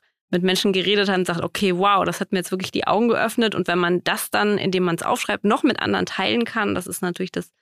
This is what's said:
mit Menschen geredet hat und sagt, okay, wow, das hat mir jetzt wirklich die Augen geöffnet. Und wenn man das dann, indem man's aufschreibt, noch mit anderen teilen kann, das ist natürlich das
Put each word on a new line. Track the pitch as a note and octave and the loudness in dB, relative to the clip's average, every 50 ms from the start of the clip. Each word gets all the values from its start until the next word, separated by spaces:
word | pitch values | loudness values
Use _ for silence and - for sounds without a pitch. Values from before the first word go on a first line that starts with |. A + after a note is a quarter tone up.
| _ _ _ _ _ - | _ _ _ _ _ -4
mit | - F3+ F3+ | -2 0 2
Menschen | F#3 F#3 F#3 - G#3 | 2 2 2 2 2
geredet | F#3 F#3+ F3+ F3+ G#3 G#3 G3 G3+ | 2 2 2 2 2 2 2 2
hat | F#3+ | 2
und | F#3 F3+ | 0 0
sagt, | F3+ E3+ E3 - | -2 -2 -4 -4
okay, | F3 - - G#3 F#3+ F3 | -4 -2 0 0 0 2
wow, | F3 F#3+ G3+ G3+ F#3 F3+ | 2 2 4 4 4 2
das | E3+ E3+ - | 0 -2 -4
hat | F#3+ - | -4 -2
mir | - | -2
jetzt | F#3 F3 - | -4 -2 -2
wirklich | F#3+ F#3 F#3+ - | -4 -6 -4 -4
die | - - - | -4 -2 0
Augen | - E3+ G3+ A#3+ A#3 | 2 2 2 4 2
geöffnet. | A3+ - - A3+ - A#3+ A3+ G#3+ - | 2 2 0 0 0 0 0 0 0
Und | - F3+ | -2 -2
wenn | - F3 F3+ | 0 0 0
man | F3+ F3 F3+ F3 - | 2 2 0 0 0
das | E3 G3 G#3+ - - | -2 -2 -2 -4 -2
dann, | - G#3 G#3 G#3 G#3 - | 0 0 2 2 2 0
indem | - G3 F3+ F#3 F#3 | 0 0 0 0 0
man's | F3 E3 - - | 0 0 0 0
aufschreibt, | - - - - - G#3 - - | -2 -2 -2 -2 -4 -4 0 2
noch | G3+ A#3 C#4 - | 2 2 2 2
mit | C4+ G#3+ - | 2 0 0
anderen | - G3+ G3 F#3 F#3 | 0 0 0 0 -2
teilen | - - - F#3+ G#3+ A3 A#3+ A#3 | -2 -2 -2 0 0 0 0 -2
kann, | - - A3+ G#3 G#3 G3 | -2 -2 -2 -2 -2 -2
das | F#3 F3+ | -4 -6
ist | F3+ F3+ - | -8 -8 -6
natürlich | F#3 F3+ F3 - F#3 F3+ | -6 -6 -4 -4 -6 -6
das | - F3 F3 - _ _ | -6 -8 -8 -10 _ _